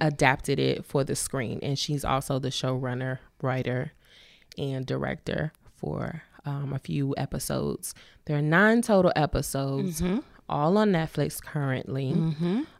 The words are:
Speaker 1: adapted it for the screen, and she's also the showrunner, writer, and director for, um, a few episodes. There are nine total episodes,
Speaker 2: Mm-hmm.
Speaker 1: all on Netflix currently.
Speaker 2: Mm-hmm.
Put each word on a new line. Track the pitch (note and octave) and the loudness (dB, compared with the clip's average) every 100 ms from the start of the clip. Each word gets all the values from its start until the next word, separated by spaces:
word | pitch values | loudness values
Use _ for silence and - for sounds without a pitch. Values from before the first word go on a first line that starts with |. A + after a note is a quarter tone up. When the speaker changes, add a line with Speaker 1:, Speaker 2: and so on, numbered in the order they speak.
Speaker 1:
adapted | D#3 C#3+ C#3 C3+ - C#3 | 2 4 4 2 0 0
it | C3 - - | 2 0 -2
for | D3 C3+ | 0 0
the | - | -2
screen, | - C3+ A2+ - | -4 -4 -4 -4
and | - C3+ | -4 -4
she's | - D3 | -2 -4
also | C3 C3+ - C3+ | 0 -2 0 -2
the | C3+ | -2
showrunner, | - C3 B2+ C3 B2 C3 C3 - _ | -2 -2 -2 -2 -4 -4 -6 -10 _
writer, | C3+ C3 B2+ B2 D3 - _ - - - _ - | -2 -2 0 -2 -4 -10 _ -20 -20 -20 _ -8
and | C#3 C3+ C3 | -4 -4 -4
director | C3+ C3+ - - - D3+ - - - | -4 -2 -4 -4 -4 -4 -8 -20 -10
for, | - D3+ - E3 - - - | -6 -4 -6 -8 -14 -14 -8
um, | C#3 C#3 | -6 -4
a | C#3 | -6
few | - D3+ C#3 C#3 | -4 -4 -2 -2
episodes. | C3+ C#3 - C3 C#3+ - - - - - - | -4 -6 -4 -2 -2 -4 -8 -14 -20 -14 -4
There | D3 | 0
are | |
nine | D3+ E3 G#3 A#3 | 4 6 6 6
total | A#3 G3+ F3+ - | 6 6 6 4
episodes, | D3 C#3 C#3+ C3+ C#3 C3+ F#3 D#3+ | 2 2 -2 -2 -2 -2 -2 -2
Speaker 2:
Mm-hmm. | F3 G#3 - - - | 0 0 -4 -14 -4
Speaker 1:
all | C#3+ D3+ G3+ | 0 4 4
on | G#3+ | 4
Netflix | F3 D#3+ - D3+ - | 4 0 0 -2 -4
currently. | - D3+ C#3 C3 - C3+ C3 | -6 -4 -2 -2 -2 -4 0
Speaker 2:
Mm-hmm. | E3 E3 D#3 E3+ G#3 D#4 | 2 0 0 0 0 -2